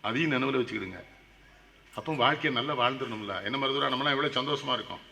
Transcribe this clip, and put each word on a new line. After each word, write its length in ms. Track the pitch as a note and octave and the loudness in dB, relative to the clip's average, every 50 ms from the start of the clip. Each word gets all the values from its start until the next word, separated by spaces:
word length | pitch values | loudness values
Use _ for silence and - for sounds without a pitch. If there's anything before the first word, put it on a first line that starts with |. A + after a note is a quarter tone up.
அதையும் 300 | - G#2+ A2+ C#3 E3+ D#3 | -2 0 0 2 2 2
நினைவுல 280 | C#3 B2+ C3 C#3 C3+ C3 | 2 2 2 2 2 0
வச்சுக்கிடுங்க. 400 | A#2 - A2 G#2 F#2+ F#2 F#2 F2+ - - - - - - - - - - - - - - - - - - - | 0 0 -2 -6 -6 -6 -8 -12 -16 -18 -20 -20 -20 -20 -20 -20 -20 -20 -20 -20 -20 -20 -20 -20 -20 -12 -12
அப்போ 180 | - - D#3 D#3 | -8 -4 -4 2
வாழ்க்கையை 380 | C3+ A#2+ C3+ D3+ D3 - D3+ C3 | 4 4 4 4 4 0 0 2
நல்லா 200 | A#2+ B2+ D3 D3 | 2 0 0 2
வாழ்ந்துடணும்ல. 600 | B2 A#2+ B2 C3+ C3+ C3+ A#2 A2+ G#2+ G#2 G2+ G2 F#2 F#2+ | 2 2 2 2 0 -4 -6 -6 -6 -6 -4 -6 -4 -4
என்ன 140 | G#2 B2+ | -4 -2
மருதுரா, 320 | C#3 C3+ C3+ C3+ C#3+ C#3 C#3 | 0 0 0 0 2 2 0
நம்மளாம் 260 | B2+ B2+ C#3 D3 C#3 | 0 2 2 2 2
எவ்வளோ 120 | C#3 D3 | 2 0
சந்தோஷமா 460 | D3 C#3+ B2+ C3 D3 D3 C#3 - C3 B2 | 0 0 -2 0 0 -2 -2 0 -2 -2
இருக்கோம். 300 | A2+ G#2+ - F2+ - - - | -2 -2 -8 -12 -14 -14 -20